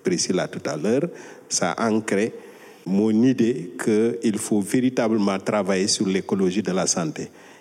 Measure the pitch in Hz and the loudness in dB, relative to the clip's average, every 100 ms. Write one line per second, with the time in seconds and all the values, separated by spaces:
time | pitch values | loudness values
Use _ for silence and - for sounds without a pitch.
0 | - 85 - 92 76 - - 76 87 123 | -2 0 0 -2 -2 -6 -6 -4 0 0
1 | - - - - - - 90 - 113 110 | 0 -6 -18 -18 -8 -2 -2 0 0 0
2 | 107 98 113 - - - - - - 95 | 0 0 0 -4 -16 -20 -20 -14 -2 2
3 | 110 110 127 127 117 123 - - - 107 | 4 4 4 4 2 0 -6 -6 0 2
4 | 117 117 117 98 - 107 98 131 127 127 | 2 0 -2 -2 0 -2 0 2 2 2
5 | 117 113 101 95 - 107 95 95 101 - | 2 2 2 0 0 0 0 0 2 0
6 | 98 95 - 101 95 92 - 92 - - | 0 0 0 0 0 0 -2 -2 0 -2
7 | 80 73 - - - - | -4 -6 -10 -14 -20 -18